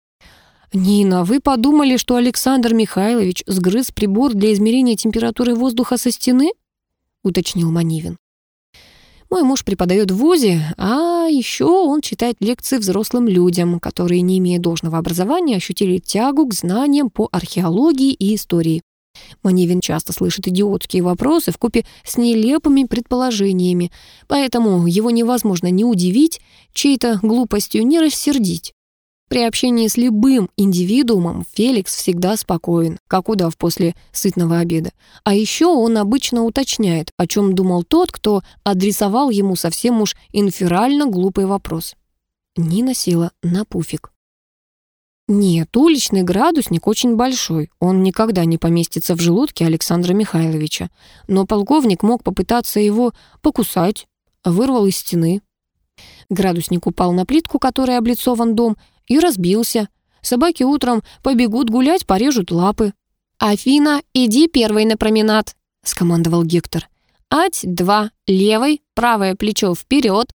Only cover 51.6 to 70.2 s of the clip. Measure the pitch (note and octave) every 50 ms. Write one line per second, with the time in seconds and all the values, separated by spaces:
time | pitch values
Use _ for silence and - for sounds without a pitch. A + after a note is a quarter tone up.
51.6 | G3+ G3 C#4+ D#4 C4+ A3+ F#3+ E3+ - G#3 A#3+ A#3+ - - F#3+ - F#3 - A#3 A#3+
52.6 | A#3 - - G#3+ G#3 G#3 G#3 A3 B3 A#3+ - _ _ _ _ _ - D#4 - -
53.6 | A3 - - - E3 F#3 G#3+ - - _ _ _ _ _ _ _ - F#3 E3+ F3+
54.6 | A#3+ C4+ C4 B3 G#3 G3 F#3 - - - - E3+ E3 E3 F3 G3+ - _ _ _
55.6 | _ _ _ _ _ _ _ - - - - - - _ G#3 E3+ F#3+ F#3+ F3 E3+
56.6 | D#3+ - F3+ F3 - - E3+ - F#3 F3+ F3 F3+ F#3 - C4 D#4+ E4 - - C4+
57.6 | - C4 B3 - C4 B3+ B3 B3 A3+ A#3 B3 - - - B3 A3 A#3 A#3 A3+ G#3+
58.6 | A#3+ A3+ G#3+ - _ _ _ _ _ - A#3 D4 E4 F4+ C4+ F#3+ F3 F3 F#3+ A3
59.6 | A#3 - - A#3 G#3 - _ _ _ _ _ _ - - B3 B3 C#4+ F4 E4 -
60.6 | B3+ B3+ C#4+ C#4+ - A#3+ A#3+ A3 - - - - - C4 C4+ A3+ B3 A#3 G#3 A#3+
61.6 | C#4+ A3+ G#3+ B3 B3+ C#4 E4+ F#4+ - - G3 F#3+ A3+ C#4+ C#4+ A#3+ F3+ - F3 E3+
62.6 | F3 G3 G#3 - A3+ G#3 G3+ _ _ _ _ _ _ _ _ _ - G#3+ G#3 G3+
63.6 | - B3 C4+ D4 D4 D4+ D4 C#4+ - _ _ C4 B3+ A#3 G#3+ C4 D#4+ E4+ - C4+
64.6 | A3+ G#3+ G#3+ G#3+ G#3+ A3+ A3+ A3 - A3 G#3+ A3 G#3+ A3 G#3+ A3 G#3 - - _
65.6 | _ _ _ _ _ - - - F#3 E3+ E3+ E3+ E3 E3 E3 E3+ E3+ D#3+ E3+ E3+
66.6 | - - - E3 - - _ _ _ _ _ _ _ _ - D4 E4+ G4 - -
67.6 | - F#3+ F3+ E3+ F3+ F3+ G3+ G#3+ G#3 G#3+ - _ _ - F#3+ F#3+ G3 G#3 A3 A3
68.6 | B3 C#4+ D4+ D4 - _ _ - A3+ A#3+ A#3 G#3+ G3 F#3+ F#3 G3 - G#3 G#3 -
69.6 | - F#3+ F3 - - _ - C#4+ B3+ A3 F#3+ G#3